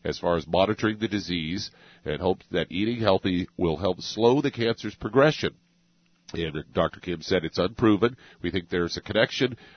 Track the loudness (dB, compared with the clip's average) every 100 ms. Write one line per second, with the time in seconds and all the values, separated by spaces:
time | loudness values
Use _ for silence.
0 | -6 -2 0 0 0 2 2 2 -2 -2
1 | -2 -4 -4 -4 -4 -6 -8 -14 -20 -12
2 | -6 -2 0 -2 -2 -4 -2 -2 -2 0
3 | 2 2 2 0 -2 -2 -2 0 -2 -4
4 | -8 2 4 4 0 -2 -2 -2 -8 -10
5 | 0 4 4 4 -4 -6 _ _ _ _
6 | _ _ -12 -6 -6 -6 -4 0 0 -2
7 | -8 -8 0 0 0 -2 -2 2 4 4
8 | 2 -2 -14 -8 -6 -4 -4 -2 -2 -4
9 | -2 2 2 2 -2 -2 -14